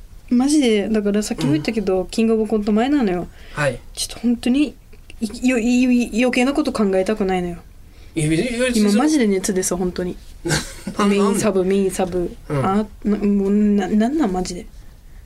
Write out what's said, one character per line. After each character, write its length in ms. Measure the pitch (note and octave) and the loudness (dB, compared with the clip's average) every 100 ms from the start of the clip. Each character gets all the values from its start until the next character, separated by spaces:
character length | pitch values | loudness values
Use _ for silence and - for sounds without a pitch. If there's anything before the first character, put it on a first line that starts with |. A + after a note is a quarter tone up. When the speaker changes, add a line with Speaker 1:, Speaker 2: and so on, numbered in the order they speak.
| - - - | -20 -20 -2
Speaker 1:
マ 180 | B3 C4+ | 2 4
ジ 140 | D4+ | 4
で、 280 | B3+ G#3+ G3 | 4 2 2
だ 140 | A3 | 0
か 80 | G3+ | 2
ら 100 | G#3 | 0
さ 140 | G#3 A3+ | -2 -2
っ 20 | |
き 80 | D#3 | 0
も 60 | |
言 100 | D3+ | 0
っ 20 | |
た 100 | D3 | 0
け 80 | A3 | -2
ど、 200 | F#3+ F#3 | 0 0
Speaker 2:
う 20 | F3+ | -2
ん。 20 | |
Speaker 1:
キ 160 | - | 0
ン 40 | A3 | 2
グ 60 | |
オ 40 | A3+ | 2
ブ 100 | G#3+ | 0
コ 100 | A3 | 0
ン 60 | |
ト 80 | G#3 | 2
前 180 | G#3 B3+ | 2 2
な 140 | D4 | 2
の 80 | A3 | 2
よ。 160 | F3+ E3+ - - | 0 -6 -14 -12
Speaker 2:
は 140 | - C#3+ | -4 -2
い。 120 | A#2+ - | -2 -10
Speaker 1:
ち 120 | - - | -10 -10
ょ 20 | |
っ 20 | - | -4
と 40 | |
本 160 | A#3 A#3 | -2 0
当 120 | - | 0
に、 240 | C4 C#4+ - - - - - | 0 0 -4 -20 -20 -20 -10
い-、 260 | A3 A#3+ B3 | -10 -2 0
よ-、 120 | B3+ | 2
い-、 500 | A3 B3 B3+ B3 A#3 G#3 | 2 2 4 2 2 0
余 80 | B3 | 2
計 120 | B3+ | 2
な 100 | B3+ | 2
こ 100 | C#4+ | 2
と 100 | D4+ | -2
考 120 | A#3+ G#3 F#3+ | 0 2 2
え 80 | F#3+ | 0
た 100 | G#3+ | 0
く 80 | |
な 140 | F#3+ F#3 | 0 0
い 60 | |
の 60 | F3 | -2
よ。 80 | E3+ - - - - - - | -6 -14 -20 -20 -20 -10 -2
Speaker 2:
い 60 | |
や、 80 | D3+ | 0
別 100 | D#3+ | 0
に、 180 | B3 A#3 | 0 0
別 120 | B3 | 0
に 60 | A#3 | 2
そ 80 | G#3 | 4
の 40 | |
Speaker 1:
今 100 | G#3 | 4
マ 60 | D4 | 4
ジ 100 | D#4 | 4
で 80 | A3 | 2
熱 260 | F#3+ F#3 | 2 0
で 80 | F#3 | -2
す、 140 | F#3 F3 | -2 -2
本 160 | F#3 | -2
当 120 | F3 | -2
に。 140 | F3+ - - | -6 -8 -14
Speaker 2:
<laughs> 680 | - E3 D#3 - - - - | -10 -4 -4 -4 -10 -10 -2
な-、 80 | G3+ | 2
Speaker 1:
メ 120 | G3+ | 2
イ 40 | |
ン 160 | G3+ G3+ | 2 2
サ 140 | G#3+ | 0
ブ、 80 | F#3+ | 0
Speaker 2:
な 60 | F#3 | 2
ん 40 | |
で？ 60 | G3 | 2
Speaker 1:
メ 60 | |
イ 60 | F#3+ | 0
ン 40 | |
サ 140 | F#3+ F#3 | -2 -2
ブ。 280 | F3+ F3 - - | -2 -4 -8 -6
Speaker 2:
う 60 | |
ん。 120 | D3 F#3 | -2 0
Speaker 1:
あ、 200 | G3 A3 - | 0 -2 -4
な、 140 | G#3+ G3+ | -2 0
も 300 | G3+ G3+ G3 | 0 0 2
う、 40 | |
な-、 360 | G#3 G#3 G3+ F#3+ | 2 2 2 2
な 200 | G#3+ A3+ | 2 2
ん 100 | D#4 | 2
な 100 | A#3+ | 0
ん、 40 | |
マ 100 | F#3 | -2
ジ 140 | F#3 F3+ | -4 -8
で。 60 | - - - - - - | -12 -18 -20 -20 -20 -20